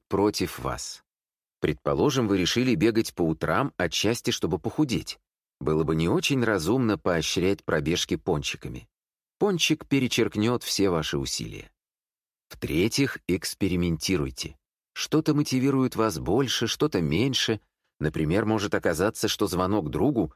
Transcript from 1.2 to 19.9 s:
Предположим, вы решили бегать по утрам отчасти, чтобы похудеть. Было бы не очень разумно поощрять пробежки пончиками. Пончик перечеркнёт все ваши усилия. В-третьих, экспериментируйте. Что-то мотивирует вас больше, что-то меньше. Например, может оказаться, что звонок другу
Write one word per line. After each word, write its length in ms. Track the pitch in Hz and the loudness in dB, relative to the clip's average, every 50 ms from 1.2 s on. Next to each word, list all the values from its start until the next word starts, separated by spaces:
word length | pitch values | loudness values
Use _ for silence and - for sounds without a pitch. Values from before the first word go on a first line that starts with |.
| _ _ _ _ _ _ _ _ | _ _ _ _ _ _ _ _
Предположим, 680 | - 76 76 - _ 73 71 71 95 143 131 135 120 | -2 -2 -2 -2 _ 0 2 2 2 2 2 2 2
вы 100 | 101 101 | 2 2
решили 380 | 95 87 82 - 117 127 131 117 | 2 2 2 2 2 2 2 2
бегать 400 | 82 101 117 107 113 110 - - | 4 2 2 2 2 0 -2 -2
по 80 | - 87 | -2 0
утрам 500 | 80 80 - - 80 80 104 135 143 - | 0 0 0 0 0 0 0 0 -2 -2
отчасти, 540 | - 90 85 - - - 101 120 - - - | -2 -4 -2 -2 0 0 0 0 0 -2 -4
чтобы 280 | 110 - - 85 - 90 | -2 -2 -2 -2 -2 -2
похудеть. 600 | - 113 - - 151 131 113 78 - - - - _ _ _ _ _ _ _ _ | -4 -4 -2 -2 0 0 -2 -4 -4 -8 -12 -16 _ _ _ _ _ _ _ _
Было 240 | 73 73 78 78 80 | -2 0 0 2 2
бы 120 | 78 82 | 2 0
не 120 | 80 80 | 0 2
очень 360 | 85 127 180 175 - 143 131 120 | 2 0 0 0 0 0 2 2
разумно 540 | 113 107 95 76 85 117 131 123 110 104 82 | 2 0 0 2 0 2 2 2 2 0 0
поощрять 640 | - 95 87 82 78 - - 95 87 95 101 - - | 0 0 0 2 0 -2 -2 0 0 0 0 -2 -2
пробежки 520 | - - 78 73 76 87 87 - - 92 | -2 -2 0 0 0 0 -2 0 -2 -4
пончиками. 720 | 80 - - 85 73 69 - - - - - 60 - - _ _ _ _ _ _ _ _ _ _ _ | -2 0 -2 -2 -2 -2 -6 -8 -8 -10 -12 -12 -12 -14 _ _ _ _ _ _ _ _ _ _ _
Пончик 480 | 185 208 190 165 - - 156 - - | 0 0 2 2 2 2 0 0 0
перечеркнёт 760 | - 147 139 127 117 - - 113 101 - 104 104 117 123 117 - | 0 0 2 2 2 2 2 0 0 0 0 0 0 0 -2 -2
все 260 | - - - 98 98 | -4 0 2 2 2
ваши 280 | 87 80 78 - - | 2 0 0 -2 -2
усилия. 540 | 71 67 64 - - 57 53 - 50 - - _ _ _ _ _ _ _ _ _ _ _ _ _ _ _ | -4 -4 -4 -6 -6 -8 -10 -12 -14 -16 -20 _ _ _ _ _ _ _ _ _ _ _ _ _ _ _
В-третьих, 680 | _ - - - - - 82 90 117 - - 139 127 - - - | _ -12 -8 -6 -2 0 2 2 2 2 0 0 0 -2 -6 -2
экспериментируйте. 1300 | - 87 95 - - - - 104 92 90 90 87 87 82 78 - - 95 82 71 65 65 - - 78 76 - _ _ _ _ _ _ _ | -2 -2 -2 -2 -6 -4 -2 -2 0 0 0 0 0 0 -2 0 -2 0 0 -2 -4 -6 -8 -12 -12 -14 -18 _ _ _ _ _ _ _
Что-то 400 | - - - - 156 156 156 147 | -10 -4 0 0 2 2 2 2
мотивирует 600 | 147 147 - 131 131 123 139 139 135 131 120 - | 2 0 0 0 2 2 2 2 2 2 0 2
вас 240 | 101 110 110 87 76 | 0 0 0 0 -2
больше, 480 | 64 - 92 127 139 117 - - 120 | -2 0 2 2 2 0 -2 -2 -2
что-то 340 | 110 - - 147 156 - 95 | -4 0 -2 0 0 2 0
меньше. 580 | 85 71 76 87 120 139 127 - - - 110 101 - _ _ _ _ _ _ _ | 0 2 2 2 0 0 0 0 -2 -2 -2 -4 -6 _ _ _ _ _ _ _
Например, 460 | 71 76 78 80 80 76 85 104 110 | -4 -2 0 0 0 2 2 2 2
может 300 | 107 110 107 98 98 107 | 2 2 0 0 0 -2
оказаться, 520 | 98 - 95 85 76 92 107 - - - | 0 2 0 2 2 0 0 0 0 -2
что 200 | 107 - - 104 | -2 0 -2 -2
звонок 420 | 92 90 87 92 92 104 110 - | -2 0 0 0 0 0 0 -2
другу 440 | 143 | -2